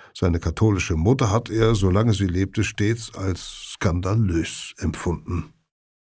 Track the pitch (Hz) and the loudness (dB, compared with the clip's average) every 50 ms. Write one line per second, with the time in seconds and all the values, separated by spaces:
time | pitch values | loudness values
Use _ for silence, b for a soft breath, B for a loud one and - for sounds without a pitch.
0 | B B B - - 87 82 85 - 85 80 - 110 110 101 92 - - 87 78 | B B B -2 0 0 0 0 0 -2 0 2 2 4 4 2 0 0 0 2
1 | 82 104 - - 123 98 95 117 117 - 107 113 113 113 117 98 98 92 90 101 | 4 2 4 4 2 2 2 0 0 -2 0 2 4 4 4 4 4 2 4 4
2 | 113 120 104 92 98 92 85 92 98 95 - 110 101 - - - 104 107 117 120 | 4 4 2 2 2 0 0 0 -2 0 0 -2 -2 -2 -2 -2 0 0 0 -2
3 | - - - - 98 95 90 - - - - - - - - - - 95 82 90 | -6 -12 -10 -6 -4 -4 -4 -6 -8 -12 -14 -14 -14 -14 -10 -2 -2 0 0 0
4 | 90 92 104 113 107 92 82 82 80 - - - - - - - - 80 78 - | 0 0 2 2 2 2 2 0 0 -2 -4 -8 -8 -10 -10 -6 -4 -4 -4 -4
5 | - 90 82 78 - - 90 85 78 - _ _ _ _ _ _ _ _ _ _ | -4 -4 -4 -4 -6 -6 -6 -6 -6 -8 _ _ _ _ _ _ _ _ _ _
6 | _ _ | _ _